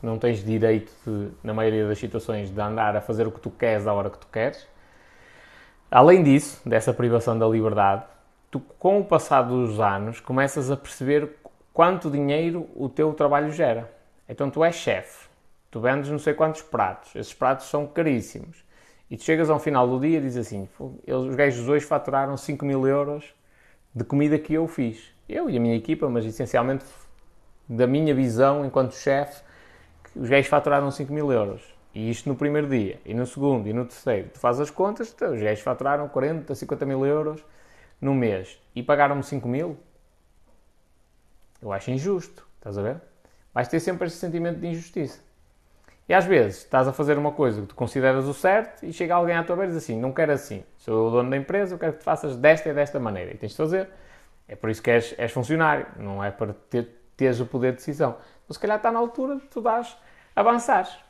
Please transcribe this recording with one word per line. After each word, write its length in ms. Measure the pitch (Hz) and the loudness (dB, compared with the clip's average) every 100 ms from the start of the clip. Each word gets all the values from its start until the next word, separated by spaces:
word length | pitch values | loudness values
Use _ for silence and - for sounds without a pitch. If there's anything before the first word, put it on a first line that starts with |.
não 160 | 113 113 | -4 -2
tens 240 | 120 113 | 0 0
direito, 480 | 104 110 113 110 107 - - | -2 2 4 2 0 -14 -8
de, 240 | 107 101 - | -6 -6 -10
na 100 | 117 | -6
maioria 320 | 110 110 110 107 | 0 2 2 0
das 120 | 104 | 0
situações, 520 | 120 113 - 110 101 | -4 -6 -4 -6 -6
de 100 | 95 | -6
andar 360 | 104 110 107 104 | -4 0 0 0
a 40 | |
fazer 260 | - 110 110 | -2 -2 -2
o 40 | |
que 100 | 107 | -2
tu 100 | 117 | -12
queres 360 | - 120 107 104 | -2 0 0 0
à 60 | |
hora 180 | 101 98 | 0 -2
que 80 | - | -8
tu 80 | - | -10
queres, 400 | - 117 147 - - - _ _ - - - - - - _ _ | -4 -4 -4 -20 -20 -20 _ _ -20 -20 -20 -20 -20 -20 _ _
além 320 | - 143 185 | 8 10 10
disso, 380 | 156 139 139 - - | 8 6 4 -12 0
dessa 240 | 113 117 | 0 0
privação 460 | 120 120 117 113 113 | 0 2 2 2 2
da 80 | 113 | 2
liberdade, 580 | 113 110 104 98 98 - - _ _ _ | 4 2 2 2 2 -4 -20 _ _ _
tu, 100 | 139 - - | -10 -10 -2
com 220 | 180 202 | 2 2
o 40 | |
passar 380 | 202 160 - 139 | 2 0 4 2
dos 360 | 123 123 120 104 | 4 0 0 2
anos, 420 | 104 98 104 117 | 0 0 -4 -8
começas 500 | - 131 135 151 131 | -4 0 0 0 -4
a 60 | 139 | -4
perceber 600 | - - 131 147 147 - - _ _ | -6 -8 0 2 0 -12 -20 _ _
quanto 380 | - 170 185 170 | 2 4 4 -2
dinheiro 580 | 143 143 147 170 175 160 | -2 0 0 0 -4 -8
o 140 | - 135 | -8 -8
teu 240 | - 156 | 0 0
trabalho 400 | 151 147 143 151 | 2 2 4 0
gera. 380 | 156 151 113 117 - _ _ _ | 0 0 0 -4 -18 _ _ _
Então, 220 | 123 139 | -6 -4
tu 140 | 139 | 2
és 100 | 165 | 2
chefe, 540 | 170 - 98 - - - _ _ _ _ | 2 -2 -2 -4 -18 -20 _ _ _ _
tu 100 | 117 | -2
vendes 300 | 120 139 143 | 0 0 -2
não 80 | 147 | -2
sei 140 | 151 | -2
quantos 280 | 151 160 156 | 2 0 0
pratos, 520 | - 117 98 92 - | -6 -2 -2 -2 -14
esses 200 | - 107 | -12 -12
pratos 320 | - 131 135 - | -2 0 0 -2
são 200 | 147 143 | -4 -4
caríssimos, 800 | - 160 127 104 - - - _ _ _ _ _ | -2 0 0 -2 -12 -16 -20 _ _ _ _ _
e 60 | 117 | -10
tu 80 | |
chegas 260 | - 160 160 | 0 2 4
ao 80 | 151 | 2
final 300 | 156 139 123 | 2 2 2
do 100 | 127 | 2
dia 200 | 147 165 | 2 0
e 20 | |
dizes 260 | 135 123 110 | 0 -4 -6
assim: 220 | 104 98 | -8 -12
"Fogo, 260 | _ 135 127 - | _ -14 -14 -6
eles, 180 | 131 | -4
os 100 | 131 | -2
gajos 340 | 131 143 120 120 | 2 2 2 0
hoje 160 | 147 | 0
faturaram 520 | 143 147 143 135 139 139 | 2 -2 0 -2 -2 -4
cinco 280 | - 143 | -8 -6
mil 220 | 143 135 131 | -2 0 2
euros 480 | 139 143 147 - _ _ _ _ _ _ | 2 0 -6 -12 _ _ _ _ _ _
de 100 | 117 | -8
comida 340 | 117 139 147 151 | -2 2 4 2
que 160 | 156 | 0
eu 120 | 156 165 | -2 -2
fiz." 440 | 165 123 110 - _ - | -2 -4 -4 -18 _ -10
Eu 220 | 226 339 | -4 -2
e 60 | 127 | 0
a 40 | |
minha 160 | 117 117 | 2 0
equipa, 320 | 110 160 147 | -2 -2 0
mas 160 | 120 | -2
essencialmente 600 | 113 110 120 123 123 135 - - - - - - _ - - | -4 -6 -2 0 0 -2 -6 -20 -20 -20 -20 -20 _ -20 -10
da 180 | 117 123 | 0 2
minha 280 | 139 156 | 4 2
visão 500 | 135 131 110 135 147 | 2 0 4 2 2
enquanto 300 | 139 135 127 | -2 0 -2
chefe, 480 | - - 139 143 - - - - - - _ | -2 -2 0 -2 -10 -20 -20 -20 -20 -20 _
que 140 | - - | -20 -10
os 100 | 120 | 2
gajos 200 | 139 135 | 4 4
faturaram 420 | - - 143 143 | 2 4 2 0
cinco 200 | 135 135 | -4 -6
mil 200 | 147 147 | -4 0
euros. 300 | 123 104 107 - - _ | 0 0 -4 -16 -20 _
E 140 | - 110 | -8 -6
isto 200 | 117 - | -4 -4
no 80 | 131 | -2
primeiro 320 | 147 147 147 | 0 0 0
dia, 320 | 135 98 - | 0 -2 -6
e 80 | - | -8
no 140 | 110 123 | -4 -4
segundo, 420 | - 143 131 104 | -2 0 0 0
e 40 | |
no 120 | 113 | -4
terceiro. 440 | 123 - - 107 87 | -6 -6 -2 -2 -2
Tu 60 | - | -2
fazes 220 | 123 123 | 0 0
as 100 | 147 | -2
contas, 420 | - 190 214 226 | -2 -2 -2 -10
então, 200 | - 240 | -6 -4
os 80 | 123 | -2
gajos 220 | 107 107 | -2 -2
faturaram 460 | - 127 135 147 147 | -2 -4 0 -2 -2
quarenta, 460 | - 135 160 - | -2 -2 -4 -6
cinquenta 320 | 139 - 139 139 | -10 -6 -6 -2
mil 180 | 135 | 0
euros 400 | 135 151 151 156 - - - - - _ | 0 0 -2 -6 -14 -20 -20 -20 -20 _
no 140 | 135 | -2
mês 460 | 139 117 95 95 - _ | 2 2 -2 -6 -18 _
e 80 | - | -12
pagaram-me 420 | 127 143 143 143 | -2 2 2 0
cinco 240 | 131 139 117 | -4 -6 -4
mil. 280 | 127 170 143 _ _ _ _ _ _ _ _ _ _ _ _ _ _ _ _ _ _ | -4 -4 -10 _ _ _ _ _ _ _ _ _ _ _ _ _ _ _ _ _ _
Eu 120 | 113 | -8
acho 180 | 98 - | -8 -4
injusto, 560 | 131 165 190 175 - - - | -4 -2 -4 -6 -20 -20 -20
estás 200 | - 101 | -10 -6
a 40 | |
ver? 180 | 101 156 - _ _ _ _ | -4 -6 -12 _ _ _ _
Vais 140 | 120 127 | -4 -2
ter 140 | 165 | -2
sempre 260 | 160 180 175 | -2 -4 -6
este 120 | 165 | -6
sentimento 420 | 180 165 170 170 | -6 -4 -4 -4
de 80 | 170 | -6
injustiça. 520 | 165 170 - 151 - _ _ _ _ _ _ _ _ _ | -8 -8 -8 -8 -10 _ _ _ _ _ _ _ _ _
E 60 | |
às 100 | 180 | 4
vezes 340 | 180 175 107 92 | 6 4 4 0
estás 300 | - 135 131 | 0 2 2
a 40 | |
fazer 240 | 131 147 147 | 0 0 2
uma 120 | 147 | 0
coisa 300 | 147 139 107 | 0 0 0
que 80 | 98 | -8
tu 60 | - | -6
consideras 480 | 120 135 131 131 | -4 2 2 2
o 100 | 135 | 0
certo 500 | 143 185 202 226 - | 0 2 2 0 -10
e 80 | 165 | -14
chega 220 | 160 175 | -6 0
alguém 220 | 175 175 170 | 2 2 0
à 80 | |
tua 100 | 165 | -2
beira 160 | 180 196 | -2 -2
e 40 | |
diz 80 | 165 | -4
assim: 140 | - 113 | -6 -4
"Não 160 | 127 | -4
quero 200 | 131 156 | -2 0
assim, 320 | 143 139 101 - - | 0 -2 -14 -14 -18
sou 180 | - | -2
eu 120 | 110 113 | 0 2
o 40 | |
dono 200 | 117 123 | 2 0
da 60 | 139 | -2
empresa, 380 | 135 190 196 | -2 -2 -2
eu 40 | 180 | -2
quero 140 | 165 | -4
que 60 | 151 | -4
tu 40 | |
faças 320 | - - 156 127 | -2 -2 -2 2
desta 320 | 143 160 160 | 4 4 2
e 60 | |
desta 240 | 143 143 147 | -2 -2 -2
maneira." 340 | 120 98 90 | -4 -6 -8
E 40 | 104 | -10
tens 140 | 107 | -12
de 60 | - | -4
fazer. 320 | 156 180 190 - - - - _ _ | -2 -2 -4 -10 -20 -20 -20 _ _
É 80 | 104 | -8
por 140 | 110 | -4
isso 120 | 107 | -4
que 80 | - | 2
és, 240 | 117 113 - | 2 2 -6
és 140 | 117 | -6
funcionário, 560 | - 117 160 160 147 - - | -4 -2 2 2 2 -4 -12
não 280 | 104 98 | -10 -6
é 80 | 101 | -6
para 200 | 98 107 | -4 -6
ter, 360 | 104 _ 123 120 - _ - | -8 _ -4 -4 -10 _ 0
teres 220 | 135 117 | 0 2
o 80 | 120 | -2
poder 260 | 131 123 | 0 0
de 40 | 127 | -2
decisão. 400 | - 143 143 110 - - | -8 -2 -2 -4 -16 -20
Então, 100 | _ | _
se 40 | 151 | -6
calhar 180 | 208 214 | -2 0
está 140 | 233 | 0
na 80 | 226 | 0
altura 380 | 233 233 262 277 | -2 -4 -6 -6
de 60 | |
tu 180 | - - | -8 -4
dares, 360 | 233 226 240 - - - _ | 0 0 -4 -14 -20 -20 _
avançares. 560 | - 208 240 233 214 180 - _ | 0 2 2 2 2 0 -8 _